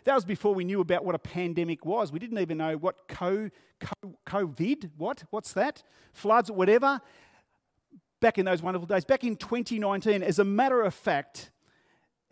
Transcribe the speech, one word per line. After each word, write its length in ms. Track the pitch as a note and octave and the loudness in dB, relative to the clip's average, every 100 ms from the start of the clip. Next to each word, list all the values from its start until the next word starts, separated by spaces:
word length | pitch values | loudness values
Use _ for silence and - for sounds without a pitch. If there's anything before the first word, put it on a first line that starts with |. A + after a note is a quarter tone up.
That 100 | - | 0
was 100 | C4+ | 0
before 300 | F3+ G3 G#3 | 0 -2 0
we 100 | F#3+ | 0
knew 160 | F3+ G3 | 0 -2
about 240 | F3 F3+ | 0 0
what 100 | F3+ | 0
a 40 | D#3+ | -4
pandemic 680 | - F3+ F3 E3 E3+ D#3+ | -4 -6 -4 -2 -2 -4
was. 260 | D#3 A3+ F#3 | -4 -2 -2
We 100 | D#3 | -6
didn't 180 | A#3 A3 | -6 -4
even 180 | E3+ D#3 | -4 -2
know 220 | D#3+ D#3+ | -2 -2
what 280 | F3+ - - | -4 -4 -12
co-, 440 | C#3 F3+ G3 G#3+ - _ - | -6 -2 -2 -4 -12 _ -16
co-, 340 | - - G3 - - | -14 -14 -16 -18 -6
covid, 680 | G3 F3+ C3+ F#3+ D4 F3+ D3 | -4 -4 -4 -4 -4 -6 -8
what? 280 | F#3 C#4+ - | -8 -8 -8
What's 240 | G#3+ - | -8 -6
that? 300 | F#3+ C4 - _ _ _ | -2 -2 -2 _ _ _
Floods, 360 | - G#3 A3+ A3 | -6 4 4 4
whatever. 520 | G3 F#3 A3+ C4+ C#4 - - _ _ _ _ _ _ _ - _ - | 2 6 6 6 0 -6 -20 _ _ _ _ _ _ _ -20 _ 2
Back 160 | A3+ G3+ | 2 2
in 100 | F#3+ | 0
those 160 | F3 | 0
wonderful 240 | F3 F#3 E3+ | -2 -4 0
days, 180 | G3 | 0
back 180 | - C4 | 2 0
in 140 | A#3+ G#3+ | 0 -6
twenty 420 | - A#3+ A3+ A3+ | -4 -4 -2 -2
nineteen, 460 | G3+ G3 G#3+ G3+ | 0 0 2 0
as 160 | G3 F3 | 2 2
a 40 | |
matter 380 | G3 G3+ C4+ B3+ | 2 4 2 2
of 100 | G3+ | 0
fact, 580 | - G3+ G#3 - - - _ _ _ _ _ _ _ - | -2 -2 -2 -4 -16 -18 _ _ _ _ _ _ _ -4